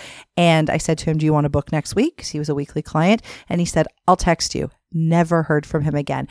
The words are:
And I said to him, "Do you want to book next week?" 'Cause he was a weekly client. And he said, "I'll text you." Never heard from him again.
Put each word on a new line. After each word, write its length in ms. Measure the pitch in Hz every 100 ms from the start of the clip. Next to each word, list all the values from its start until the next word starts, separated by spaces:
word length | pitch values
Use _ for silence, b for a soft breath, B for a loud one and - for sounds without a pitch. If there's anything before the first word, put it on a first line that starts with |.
| B B B -
And 320 | 170 160 156
I 80 | 156
said 220 | - 156
to 80 | -
him, 100 | 156
"Do 80 |
you 80 | 156
want 140 | 151 147
to 20 |
book 220 | 143 -
next 220 | 156 -
week?" 240 | 190 302 -
'Cause 100 | -
he 100 | 151
was 120 | 151
a 40 |
weekly 280 | 143 143 156
client. 400 | - - 170 226 B B B
And 120 | 175
he 20 | 170
said, 200 | 165 156 _ -
"I'll 100 | 185
text 380 | - 165 -
you." 140 | - - _ _
Never 520 | 165 160 165 165 165
heard 200 | 156 151 143
from 180 | 160
him 100 | 151
again. 320 | 147 143 131 135